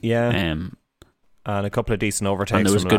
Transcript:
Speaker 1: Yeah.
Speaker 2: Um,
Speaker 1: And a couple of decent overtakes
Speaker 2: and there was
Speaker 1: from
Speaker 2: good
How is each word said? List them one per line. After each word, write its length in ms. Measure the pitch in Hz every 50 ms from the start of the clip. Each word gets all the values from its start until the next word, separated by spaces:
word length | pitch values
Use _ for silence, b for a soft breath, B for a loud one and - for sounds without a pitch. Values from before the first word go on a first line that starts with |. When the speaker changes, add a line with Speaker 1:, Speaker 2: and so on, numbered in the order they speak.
Speaker 1:
Yeah. 280 | - 113 113 117 117 120
Speaker 2:
Um, 480 | 117 101 95 82 78 78 87 92 - - _ _ _ _ - - _ _ _ _ _ _ _
Speaker 1:
And 200 | - 104 101 101
a 40 | 101
couple 240 | - - 113 - 117
of 60 | 98
decent 280 | - 107 98 - 107 98
overtakes 300 | 98 92 101 98 - 104
Speaker 2:
and 80 | 104
there 80 | 95 101
was 80 | 104 92
Speaker 1:
from 60 | -
Speaker 2:
good 60 | 110